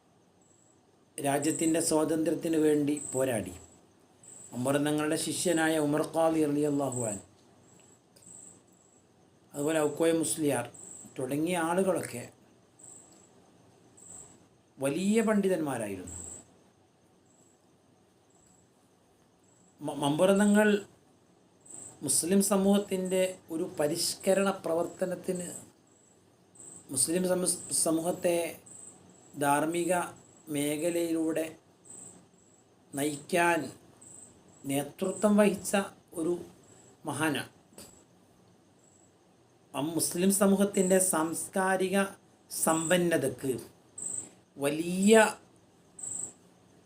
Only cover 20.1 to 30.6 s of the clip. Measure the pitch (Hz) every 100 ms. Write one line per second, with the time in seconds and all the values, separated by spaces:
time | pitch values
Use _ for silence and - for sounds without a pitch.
20.1 | 156 190 196 208 208 214 202 - _ _
21.1 | _ _ _ _ _ - - - - 143
22.1 | - 165 196 196 196 196 202 - 185 185
23.1 | 185 185 185 - 160 175 - 147 - -
24.1 | - 196 190 196 190 160 165 170 - 180
25.1 | 175 - 180 175 - - _ _ _ _
26.1 | _ _ _ _ - - - - 135 -
27.1 | 175 180 180 175 - - - 165 160 170
28.1 | - 180 170 165 - - - - - -
29.1 | - - 147 143 147 156 170 170 180 160
30.1 | - - - - 143